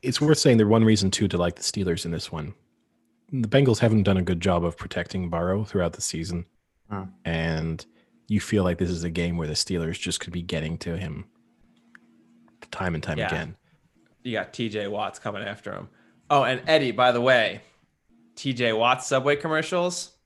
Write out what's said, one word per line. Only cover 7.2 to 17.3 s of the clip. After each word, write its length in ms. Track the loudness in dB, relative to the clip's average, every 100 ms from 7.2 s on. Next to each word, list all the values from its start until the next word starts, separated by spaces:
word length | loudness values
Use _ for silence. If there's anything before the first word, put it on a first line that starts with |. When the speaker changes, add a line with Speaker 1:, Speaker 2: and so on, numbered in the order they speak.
Speaker 1:
And 640 | -6 -2 -2 -2 -4 -8 -12 _ _ _ _
you 140 | -2
feel 240 | 0 0 0
like 140 | 0
this 100 | -2
is 160 | -2 -4
a 40 |
game 280 | -2 -2 -2
where 100 | -4
the 60 |
Steelers 440 | -4 -2 -2 -4 -6
just 220 | -6 -8
could 140 | -8
be 80 | -10
getting 360 | -6 -6 -6 -8
to 180 | -8 -8
him 260 | -8 -10 -14 _ _ _ _ _ _ -20 _ _ _ _ _ _ -16
time 260 | -6 -4 -4
and 60 |
time 160 | -4 -4
Speaker 3:
Yeah. 100 | -4
Speaker 1:
again. 280 | -4 -8 -14 _ _ _ _ _ _
Speaker 3:
You 100 | -8
got 180 | -6 -6
T 160 | -6 -6
J 220 | -4 -6
Watts 300 | -6 -8 -8
coming 220 | -10 -8
after 300 | -10 -10 -12
him. 160 | -12 -14 _ _ _ _
Oh, 140 | 2
and 180 | 2 0 2
Eddie, 240 | 2 2
by 220 | 2 4
the 80 | 4
way, 400 | 4